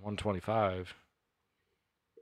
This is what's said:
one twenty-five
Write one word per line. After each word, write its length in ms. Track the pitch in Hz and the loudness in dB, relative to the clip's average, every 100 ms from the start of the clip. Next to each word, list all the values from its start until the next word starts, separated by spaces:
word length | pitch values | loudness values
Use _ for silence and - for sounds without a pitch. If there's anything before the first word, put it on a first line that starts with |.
one 160 | 101 104 | -6 -2
twenty-five 760 | 107 95 - 110 101 92 90 - _ _ _ _ _ _ _ _ _ _ _ - | 0 0 0 4 4 2 -6 -12 _ _ _ _ _ _ _ _ _ _ _ -20